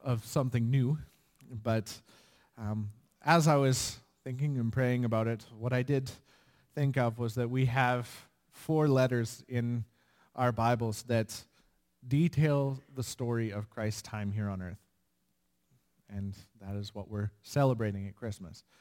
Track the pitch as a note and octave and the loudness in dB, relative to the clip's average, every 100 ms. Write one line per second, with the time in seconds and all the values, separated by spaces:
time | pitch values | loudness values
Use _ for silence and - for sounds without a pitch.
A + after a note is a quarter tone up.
0 | C#3 A#2+ - D3+ C3 A#2 A#2 C3+ B2 D3+ | -4 -4 -2 -2 0 0 2 2 2 0
1 | - _ _ _ - A#2+ A#2 A2+ G#2+ - | -6 _ _ _ -16 -8 -2 -2 -2 -12
2 | _ - _ _ _ - G#2+ G#2+ G#2 - | _ -20 _ _ _ -10 -6 -4 -6 -10
3 | _ _ - E3+ D#3 C#3+ C3+ C3 - - | _ _ 4 6 6 6 4 2 -2 -8
4 | _ _ - B2+ D3 C3+ A2+ A#2+ B2+ B2 | _ _ -10 -4 -2 0 0 0 2 2
5 | A#2+ A2 A2+ A2+ - A2 B2 B2 B2+ C#3 | 0 0 0 -4 -8 -8 -2 0 0 0
6 | C3 - _ _ _ _ _ - C#3 C3 | -2 -10 _ _ _ _ _ -2 0 2
7 | A#2+ A#2 A#2 A2 A#2+ B2+ C3 B2+ B2+ B2 | 0 0 -4 -2 0 2 2 4 2 2
8 | A2+ - - _ _ - - D#3+ D3+ C3 | -2 -12 -20 _ _ -14 -2 2 4 6
9 | B2+ A#2+ A2+ - - B2 A#2+ A#2+ A2 _ | 4 2 -2 -6 -6 -4 -2 -2 -6 _
10 | _ _ _ - B2 A#2 A#2 A#2+ A#2 G#2 | _ _ _ 0 0 2 2 2 0 -4
11 | - A#2 A2 - - _ _ _ _ _ | -2 0 0 -6 -16 _ _ _ _ _
12 | B2 C#3 E3+ - D#3 C#3+ C#3 C3+ - C3+ | -2 2 2 4 2 4 0 -4 -10 -10
13 | A#2+ - A#2+ A#2 A2+ G2+ G#2+ - A2 G#2+ | -8 -6 -2 -2 -2 -4 -8 -6 -4 -4
14 | - G#2+ G2+ G#2 G#2 F#2+ F2+ G#2+ _ _ | -8 -6 -4 -4 -4 -4 -8 -12 _ _
15 | _ _ _ _ _ _ _ _ _ _ | _ _ _ _ _ _ _ _ _ _
16 | - G2+ G2 G2 - A2+ G2 G2+ G2+ G#2 | -12 -8 -8 -10 -16 _ -10 -8 -8 -10
17 | G2 G#2+ G#2 - - C#3+ C#3 A#2 A2 G2 | -8 -4 -4 -6 -6 0 2 2 -2 -4
18 | G2 - A#2 G#2+ F2 F#2+ _ _ | -8 -10 -10 -10 -12 -16 _ _